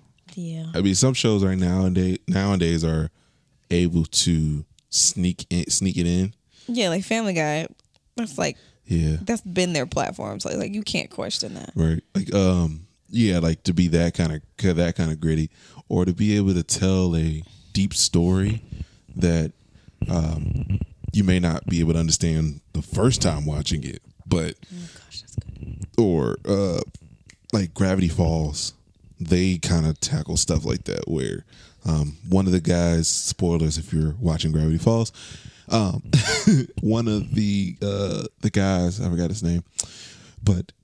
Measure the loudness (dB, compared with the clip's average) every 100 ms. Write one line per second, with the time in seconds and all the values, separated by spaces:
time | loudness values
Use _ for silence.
0 | _ _ -18 -12 -10 -10 -8 -2 0 2
1 | 2 2 2 2 2 2 2 2 2 2
2 | 0 -2 -2 -2 0 2 2 2 0 0
3 | -2 _ _ _ _ _ -2 0 2 2
4 | 0 0 2 2 0 -2 -8 _ -6 0
5 | 0 0 -2 -2 -4 -4 -2 -2 -2 0
6 | 0 0 -2 -6 _ _ -6 -2 0 -2
7 | -2 -2 -2 -2 -2 -2 -6 -12 _ _
8 | _ -8 -8 -4 -6 -6 _ _ -4 0
9 | 2 0 -2 -4 -2 -2 0 0 -2 -2
10 | -4 -4 -8 -6 -6 -4 -4 -6 -4 -6
11 | -6 -8 -6 -6 -6 -10 -6 0 2 0
12 | -2 -4 0 2 4 4 2 -2 -14 _
13 | -4 2 4 4 2 0 0 2 4 4
14 | 2 2 -2 -2 -10 -2 0 2 2 0
15 | -2 0 0 0 -2 _ -20 -18 -4 0
16 | 2 2 2 2 2 2 0 0 2 2
17 | 2 2 0 -2 -8 -20 -6 -2 -2 0
18 | 0 2 4 2 2 -2 -8 -14 -14 -16
19 | -12 0 2 2 -2 -6 _ -20 -16 -8
20 | -2 0 0 -2 -4 -4 -2 -4 -4 -10
21 | -4 0 2 2 2 -2 -2 0 2 2
22 | 2 0 0 0 -2 -4 _ -8 -4 0
23 | 2 2 0 -2 -4 -4 -4 -4 -6 -12
24 | _ -12 -2 -2 -2 -8 -16 -16 -16 -20
25 | -20 -20 -14 -12 -12 -14 -12 -12 -6 0
26 | 2 2 0 -4 -2 0 0 -2 -6 -12
27 | -20 -20 -20 -20 -4 -2 -2 0 0 2
28 | 2 2 2 2 -2 -4 -8 -12 _ _
29 | -20 -8 0 2 2 0 0 2 2 -2
30 | -2 -4 -2 -2 0 0 0 -4 -4 -6
31 | -4 -4 -4 -6 -12 -20 -20 _ 0 0
32 | 0 -4 2 2 4 2 2 2 4 2
33 | 2 -2 -4 -2 0 2 2 -2 -2 0
34 | 0 0 0 0 0 2 2 2 2 2
35 | 0 -6 -18 -18 -20 -18 -2 0 0 -2
36 | 2 2 4 2 4 4 2 -2 0 2
37 | 0 -2 -2 0 0 0 -2 -4 -4 -2
38 | -2 -4 -8 _ 0 2 2 2 0 0
39 | -2 0 -2 -2 0 -2 -4 -10 -10 -12
40 | -20 -20 -20 -4 0 0 -2 -14